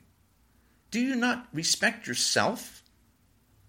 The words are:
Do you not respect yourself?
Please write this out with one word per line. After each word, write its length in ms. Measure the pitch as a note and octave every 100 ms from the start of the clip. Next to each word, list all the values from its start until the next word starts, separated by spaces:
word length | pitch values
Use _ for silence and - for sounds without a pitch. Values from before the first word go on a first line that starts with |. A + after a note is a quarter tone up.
| - _ _ _ _ _ _ _ _
Do 120 | A3
you 140 | B3+ C4
not 320 | B3 - -
respect 560 | D3+ E3 - G3+ A3+ -
yourself? 720 | A#2+ - A#2+ G#2+ A#3+ - - - _ _ _ _ _ _ _